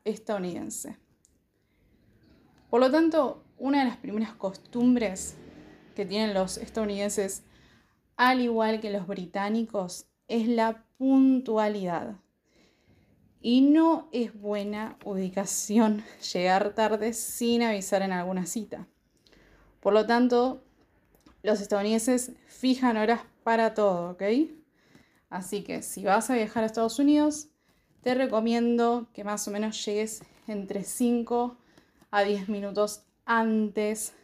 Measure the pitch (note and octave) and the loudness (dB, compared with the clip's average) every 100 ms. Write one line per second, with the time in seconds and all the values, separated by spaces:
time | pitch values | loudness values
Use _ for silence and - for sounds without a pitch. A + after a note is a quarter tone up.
0 | - G#3+ - G#3 F3+ F3 - - - - | -8 -8 -6 -6 -4 -8 -10 -10 -12 -16
1 | _ _ _ _ _ _ _ _ _ _ | _ _ _ _ _ _ _ _ _ _
2 | _ _ _ _ _ _ - A#3 B3+ D4+ | _ _ _ _ _ _ -2 4 4 4
3 | E4 D#4+ B3 - _ - B3+ C#4+ C4 - | 4 2 0 -2 _ -8 -2 0 0 -2
4 | F#3 G#3 A3 - F#3+ F#3+ - A#3+ B3 B3 | -8 -6 -6 -6 -10 -10 -10 0 4 4
5 | G#3+ F#3 - - - - - - _ - | 2 -4 -12 -14 -20 -20 -20 -20 _ -8
6 | G3 G3+ A3 G3 F#3 - - - G#3 G3+ | -4 -2 0 0 -2 -4 -8 -4 -4 -2
7 | G3+ G#3 G3 - _ _ _ _ _ _ | -4 -2 -2 -4 _ _ _ _ _ _
8 | _ - B3 C4 A#3+ A3+ A3 A3 A3 G3+ | _ 2 4 4 2 0 0 0 -4 -6
9 | F3+ F#3+ F3+ G3 G3+ A3 A3+ G#3 F3+ - | -6 -8 -8 -6 -2 -2 -2 -4 -6 -10
10 | - _ - A#3 A3 A#3 A3+ A3+ _ - | -18 _ -6 -2 0 2 0 -2 _ -4
11 | C4 C4+ C4+ C4 B3+ A3 G#3+ G#3 F#3 E3+ | 2 6 6 4 2 0 0 0 -4 -4
12 | - G3+ _ _ _ _ _ _ _ _ | -6 -12 _ _ _ _ _ _ _ _
13 | _ _ _ _ - B3 C#4 D4+ D#4+ D#4+ | _ _ _ _ 2 4 6 6 6 2
14 | - B3 A3 G#3 G#3 G#3 G3+ G#3 A3 - | -2 -4 -4 -6 -6 -4 -4 -8 -10 -12
15 | - F#3+ F#3+ F#3 G3 - - G#3 A3 G#3 | -8 -6 -4 -4 -4 -4 0 4 4 2
16 | - - - F#3 F3+ F#3+ G3+ G#3 G#3+ G#3+ | -4 -14 -6 -2 2 2 2 0 0 0
17 | A3 A#3 - - A#3 A#3 A#3 G#3 F#3+ G3 | -2 -4 -8 -4 0 2 2 0 0 0
18 | G3 F3+ F3+ F#3 F3 A#3+ G#3 - - _ | 0 -2 -2 -4 -4 -6 -8 -12 -16 _
19 | _ _ _ _ _ _ _ _ G3 G#3+ | _ _ _ _ _ _ _ _ 2 2
20 | G#3+ A#3 B3 A#3+ B3+ C4 _ _ _ _ | 4 2 4 2 0 -2 _ _ _ _
21 | _ _ _ _ G3+ G#3 G3+ G#3 G3+ A3 | _ _ _ _ -2 -2 0 -2 0 0
22 | A3 B3+ B3 - _ - C4 B3+ B3+ A3 | 2 0 -2 -14 _ -4 0 2 2 2
23 | G#3+ A#3 - _ - A3+ A3+ A3 G#3 F3 | 2 0 -2 _ 0 2 2 2 2 2
24 | F3 F3+ G3 A#3+ D#4 - _ _ _ - | -4 -4 0 2 0 -4 _ _ _ -20
25 | _ _ - F3+ F#3 G3+ F3 E3+ - - | _ _ -14 -12 -8 -8 -6 -8 -8 -6
26 | G3 G3+ A3+ B3+ G#3+ A#3 A3 A3 A3+ A3+ | 2 2 2 -2 -2 -2 -2 -2 -2 2
27 | C#4+ D4 D4+ D4+ - _ _ _ _ _ | 4 4 4 -2 -10 _ _ _ _ _
28 | B3 B3+ C4 G#3+ A3+ A#3 A#3 A#3 A#3 A#3+ | -2 0 0 0 0 2 2 2 2 0
29 | A#3 - G3+ G#3 G#3+ G3+ G#3+ G#3+ - G#3 | -4 -12 -8 -6 -6 -6 -6 -6 -4 -4
30 | A3 A3 - _ - G#3 G3 G3 F#3+ - | -4 -8 -18 _ -10 -10 -6 -8 -6 -2
31 | A#3+ A#3+ A#3 A#3+ A#3+ A#3+ _ _ _ _ | 0 0 0 -2 -2 -6 _ _ _ _
32 | - G#3 G3+ G3+ F#3+ G#3 G3+ G3 G#3 - | -2 0 2 0 -2 -6 -4 -2 -2 -2
33 | _ _ - A3+ A3+ A3 G#3+ G#3 G#3 A3 | _ _ -2 0 2 2 0 -2 -2 -4
34 | - - | -8 -12